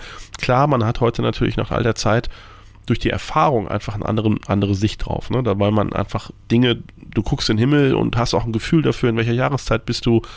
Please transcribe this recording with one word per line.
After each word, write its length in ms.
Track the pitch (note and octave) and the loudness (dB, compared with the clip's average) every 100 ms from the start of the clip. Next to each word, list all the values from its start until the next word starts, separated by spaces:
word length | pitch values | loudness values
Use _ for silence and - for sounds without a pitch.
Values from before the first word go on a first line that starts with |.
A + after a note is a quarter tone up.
| - - - - | -6 -16 -16 -8
Klar, 300 | - B2 D3 | 0 2 4
man 180 | B2+ | 2
hat 160 | A2 - | 0 2
heute 220 | A#2 A#2 | 0 0
natürlich 340 | A#2 - A#2 A2 | -2 0 0 0
nach 140 | G#2+ | -2
all 120 | - | 0
der 120 | A2+ | 0
Zeit 340 | - A2 A2+ - - - - - - | 0 2 0 0 -10 -20 -20 -20 -20
durch 140 | - A#2 | -4 -2
die 120 | - | 0
Erfahrung 580 | - - D#3 D#3+ A#2+ F#2 | -2 -2 0 2 0 -2
einfach 260 | G#2+ - | -6 -6
eine 120 | G#2 - | -6 -2
anderen, 320 | A2 A2 - - | 0 0 0 0
andere 280 | G2+ G2 | 0 2
Sicht 300 | G2 G#2+ - - | 2 0 -2 -4
drauf, 220 | - - | -4 -2
ne? 140 | B2 | -2
Da, 160 | A#2+ G2+ | 0 0
weil 140 | G#2 | 2
man 200 | G#2+ G2 | 2 0
einfach 380 | - G2 G#2 - - - | -2 -4 -6 -10 -20 0
Dinge, 320 | A#2+ B2 A#2 - - | 2 4 2 -4 -20
du 260 | - - | -6 -4
guckst 280 | - - - | -2 -2 0
in 60 | A2 | 2
den 20 | B2+ | 4
Himmel 240 | D3 C3+ | 4 4
und 220 | G#2+ A2+ A#2+ | 2 0 0
hast 160 | A#2 | 0
auch 120 | G2 A#2 | 0 0
ein 60 | |
Gefühl 280 | A2 - E3 | -2 2 2
dafür, 300 | C3+ - B2+ | 2 0 0
in 60 | A2+ | 0
welcher 160 | A2+ | 0
Jahreszeit 500 | A#2+ C3+ C3+ - A2+ | 0 0 -2 -2 -2
bist 220 | - A#2 B2 | -2 -4 2
du, 160 | A2+ - | 2 0